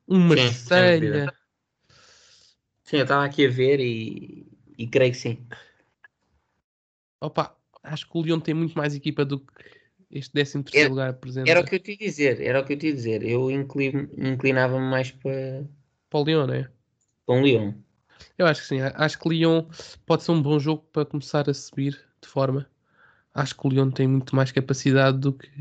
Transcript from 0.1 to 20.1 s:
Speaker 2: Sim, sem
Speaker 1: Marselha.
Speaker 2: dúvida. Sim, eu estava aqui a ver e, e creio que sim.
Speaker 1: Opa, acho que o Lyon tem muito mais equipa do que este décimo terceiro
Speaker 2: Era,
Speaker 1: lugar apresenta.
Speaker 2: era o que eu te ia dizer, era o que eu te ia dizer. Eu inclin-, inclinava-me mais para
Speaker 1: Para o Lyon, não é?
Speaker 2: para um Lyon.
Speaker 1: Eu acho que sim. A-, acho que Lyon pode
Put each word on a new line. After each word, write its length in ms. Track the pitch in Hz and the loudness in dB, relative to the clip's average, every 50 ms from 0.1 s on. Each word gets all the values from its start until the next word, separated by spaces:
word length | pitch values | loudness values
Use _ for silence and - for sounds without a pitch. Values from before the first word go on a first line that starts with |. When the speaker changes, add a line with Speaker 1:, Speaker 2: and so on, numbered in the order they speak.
| 190 185 | 4 6
Speaker 2:
Sim, 60 | 175 | 8
sem 100 | 170 156 | 8 6
Speaker 1:
Marselha. 600 | 135 127 120 117 - - - 180 180 185 180 170 160 | 6 6 2 0 -2 -2 2 4 6 6 6 6 4
Speaker 2:
dúvida. 340 | 160 143 147 147 143 139 - _ _ _ _ _ _ _ _ _ _ _ _ _ _ _ _ _ _ _ _ _ _ _ _ _ _ _ _ _ _ | 2 0 0 -2 -2 -4 -8 _ _ _ _ _ _ _ _ _ _ _ _ _ _ _ _ _ _ _ _ _ _ _ _ _ _ _ _ _ _
Sim, 140 | - - | -4 -2
eu 60 | 147 127 | 0 0
estava 220 | 123 143 143 143 | 2 0 0 0
aqui 220 | 139 143 - 143 | -2 2 2 2
a 20 | 127 | 2
ver 300 | 123 127 127 135 143 135 | 2 2 2 2 2 2
e, 680 | 127 123 117 113 110 113 - - - - - - - - - _ _ _ - | 0 -2 -4 -6 -8 -10 -10 -12 -14 -16 -20 -20 -20 -20 -20 _ _ _ -12
e 80 | - 120 | -10 -6
creio 240 | 120 - 135 131 127 | 0 2 4 4 4
que 60 | 123 | 2
sim. 300 | - - 120 117 - - - - - - _ _ _ _ _ _ _ _ - _ _ _ _ _ _ _ _ _ _ _ _ _ _ _ _ _ _ _ _ _ - | -2 -6 -8 -8 -8 -12 -20 -20 -20 -20 _ _ _ _ _ _ _ _ -20 _ _ _ _ _ _ _ _ _ _ _ _ _ _ _ _ _ _ _ _ _ -12
Speaker 1:
Opa, 340 | 143 156 - - 147 - _ _ _ _ _ - - | -10 -6 -4 -4 -4 -6 _ _ _ _ _ -20 -14
acho 260 | 143 151 147 - _ | -12 -12 -12 -12 _
que 80 | - | -6
o 40 | 165 | -4
Lyon 180 | 160 160 165 165 | -2 0 -2 -2
tem 140 | 160 160 151 | -2 -2 -2
muito 240 | 160 165 156 160 | -2 -2 -2 -2
mais 180 | 160 147 147 147 | -2 -4 -4 -4
equipa 300 | 143 - 156 139 - 147 | -4 -6 -4 -2 -2 -2
do 140 | 139 143 139 | -2 -2 -8
que 240 | - _ _ - - - - _ _ _ _ _ _ _ | -8 _ _ -20 -20 -20 -20 _ _ _ _ _ _ _
este 220 | - 143 135 - - | -14 -14 -12 -6 -2
décimo 300 | 143 143 139 - 147 135 | -2 -2 -2 -4 -8 -6
terceiro 220 | - - 147 147 | 0 2 4 4
Speaker 2:
Era, 40 | 139 131 | 4 2
Speaker 1:
lugar 160 | 135 131 131 | -2 -4 -4
apresenta. 400 | 131 131 - 127 127 131 131 156 | -6 -8 -12 -10 -8 -2 2 4
Speaker 2:
era 100 | 165 175 | 4 4
o 40 | 170 | 2
que 100 | 135 190 | 0 -4
eu 40 | 185 | -6
te 120 | - 214 | -6 -8
ia 60 | 202 | -12
dizer, 440 | 202 214 196 147 151 143 135 117 - | -8 -8 -6 -2 0 2 2 2 0
era 180 | - 117 127 135 | -2 -2 0 -2
o 40 | 135 | -2
que 80 | 135 147 | -2 -6
eu 40 | |
te 100 | 147 156 | -4 -2
ia 60 | 156 147 | -4 -4
dizer. 300 | 131 117 113 110 104 - | -2 -4 -4 -4 -4 -2
Eu 260 | 113 117 123 131 131 | -2 -2 0 0 -2
inclin-, 600 | 135 139 139 135 - 143 139 135 135 139 143 - - | -2 -4 -6 -6 -4 -4 -4 -2 -2 -4 -6 -6 -8
inclinava-me 680 | - 131 135 131 127 135 135 131 131 127 127 127 131 131 131 | -6 -4 -4 -2 0 0 0 2 2 2 2 0 -2 -2 -2
mais 220 | 131 131 131 127 | -2 -2 -4 -4
para 540 | - - - 135 135 135 131 131 131 135 143 - - _ _ _ _ _ _ _ | -8 -10 -8 -6 -6 -6 -8 -8 -10 -10 -12 -14 -16 _ _ _ _ _ _ _
Speaker 1:
Para 100 | - 151 | -4 -2
o 40 | 143 | 0
Lyon, 240 | 151 160 156 139 | 2 2 0 0
não 60 | 127 127 | 0 -2
é? 160 | 131 131 - _ _ _ _ _ _ _ _ _ _ - | -4 -6 -8 _ _ _ _ _ _ _ _ _ _ -2
Speaker 2:
para 100 | - 123 | 0 2
um 60 | 127 139 | 4 4
Lyon. 300 | 143 123 110 104 101 104 - - _ _ _ _ _ _ - - _ _ | 4 4 2 0 -2 -8 -10 -16 _ _ _ _ _ _ -20 -20 _ _
Speaker 1:
Eu 80 | - 185 | 2 2
acho 160 | 165 147 - | 2 2 0
que 60 | - | -4
sim. 140 | - 143 131 | -6 -4 -4
A-, 120 | 131 135 - | -4 -4 -2
acho 200 | - 151 151 - - | -2 -2 -2 -2 -2
que 80 | - 165 | -4 -2
Lyon 360 | 165 160 160 165 165 165 160 160 - - - - - - _ | 0 2 4 4 4 2 0 -4 -14 -20 -20 -20 -20 -10 _
pode 180 | - | 0